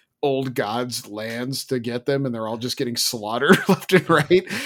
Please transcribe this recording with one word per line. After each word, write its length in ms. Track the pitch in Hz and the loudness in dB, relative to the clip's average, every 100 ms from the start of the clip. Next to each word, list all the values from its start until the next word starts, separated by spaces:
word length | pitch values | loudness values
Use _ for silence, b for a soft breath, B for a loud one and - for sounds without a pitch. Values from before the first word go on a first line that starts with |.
| _ _ | _ _
old 320 | 147 135 135 123 | -2 0 -2 -2
gods' 520 | 104 113 123 117 - | -2 -2 -4 -6 -10
lands 560 | 104 110 117 127 131 - | -10 -8 -6 -6 -6 -4
to 140 | 131 | -6
get 280 | 117 120 123 | -4 -6 -2
them, 180 | 139 139 | -2 -2
and 80 | |
they're 140 | 117 110 | -4 -4
all 100 | 117 | -4
just 180 | 120 - | -6 -4
getting 200 | 123 135 | -4 -2
slaughtered 600 | - 120 104 117 143 190 | -4 -4 -4 0 6 6
<laughs> 40 | - | 4
left 240 | - - | -2 4
and 160 | 185 - | 2 6
right. 340 | 165 147 180 185 208 | 2 6 4 2 -6